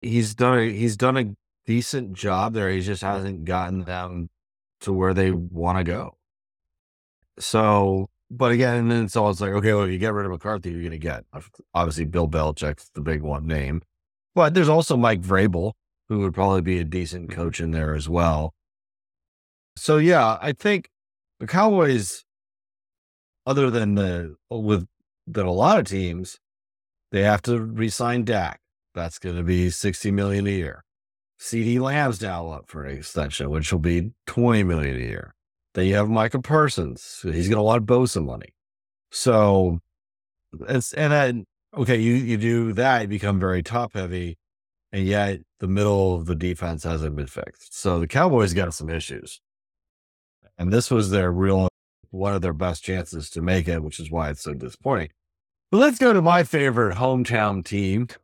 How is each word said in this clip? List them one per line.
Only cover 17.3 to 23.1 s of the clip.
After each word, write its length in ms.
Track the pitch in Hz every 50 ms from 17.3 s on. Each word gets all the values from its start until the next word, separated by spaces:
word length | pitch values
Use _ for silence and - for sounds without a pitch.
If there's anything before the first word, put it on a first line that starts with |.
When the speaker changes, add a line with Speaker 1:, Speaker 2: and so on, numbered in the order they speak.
Speaker 2:
Mm-hmm. 60 | - -
Speaker 1:
coach 180 | 85 85 76 -
in 120 | 85 82
there 220 | 80 80 78 78 78
as 120 | 76 73 76
well. 440 | 80 87 85 85 80 76 78 78 - _ _ _ _ _ _ _ _ _ _ _ _ _ _ _ _ _ _ _ _ _ _ _ _
So, 220 | - - - 151 156
yeah, 400 | 151 170 180 160 123 110 110 87
I 120 | 90 147 143
think 360 | - - 208 208 190 - _ _ _ _ _ _ _ _ _ _ _
the 80 | - 110
Cowboys, 800 | - 175 202 220 208 190 170 143 131 117 104 92 - - - _ _ _ _ _ _ _ _ _ _ _ _ _ _ _ _ _